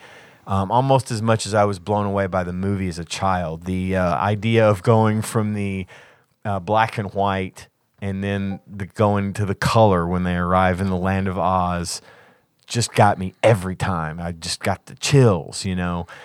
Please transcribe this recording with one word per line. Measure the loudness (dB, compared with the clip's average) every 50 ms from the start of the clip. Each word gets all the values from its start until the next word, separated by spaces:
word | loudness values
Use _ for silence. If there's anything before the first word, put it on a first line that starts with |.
| -12 -20 -20 -20 -20 -20 -20 _ -8
Um, | -4 -2 -2 0 0
almost | 0 0 2 4 4 2 2 0
as | -6 -4
much | 0 0 0 0 0
as | 0 2
I | 2 2
was | 2 0 -4
blown | -4 -2 -2 -2 -2
away | -2 -2 -2 -2
by | -2 -2 -4 -4
the | -4 -6
movie | -4 -4 -4 -2 -2 -4
as | -4 -6 -8
a | -10
child. | -10 -8 -4 -2 -2 0 -2 -2 -4 -8 -8 -8
The, | -6 -4 -4 -2 -2 0
uh, | 0 0 0 0
idea | 0 0 0 -2 -2 0 2 4 6 6
of | 6 4 4 4
going | 4 4 6 4 4 2 0
from | -4 -2 -2 -2 -2 -2 -2
the, | -4 -4 -4 -4 -6 -8 -10 -14 -20 -20 -20 _ _ _ _ _ _ -8
uh, | -6 -6 -4
black | -2 0 2 2 2 2 -2
and | -6 -8 -6 -4
white | -2 -2 0 0 -2 -4 -6 -10 -16 -20 _ _ _ _ _ _ -10
and | -8 -6 -6 -4 -4
then | -4 -2 -2 -4 -4 -6 -8 _
the | -14 -12 -10 -10
going | -6 0 2 2 2 2 2 -2 -2 -2
to | -2 -2
the | -2 -2
color | -2 -2 2 4 6 6 6 6 4 2
when | 0 0 0 0
they | 0 0
arrive | -2 0 2 2 2 4 2 2 0
in | -2 -2
the | -2
land | -2 -2 -2 -2 0 -2
of | -2 -2
Oz | -2 0 0 2 0 0 0 -2 -4 -4 -6 -8 -12 -14 -18 -20 -20 -20 _ _ _ _ _ _ _ _
just | -8 -4 -4 -4 -2 2
got | 4 4 4 4 2
me | -4 -8 -4 0 2
every | 4 4 4 0 -4 -6
time. | -4 -4 -2 -2 -2 -4 -6 -6 -6
I | -8 -8
just | -8 -8 -8 -10 -8 -6
got | -4 -4 -4 -4 _
the | -18 -14
chills, | -8 -2 2 4 6 6 6 4 2 -4 -8 -12 -8 -6
you | -4 -4
know? | -2 -2 -4 -4 -6 -8 -10 -14 -14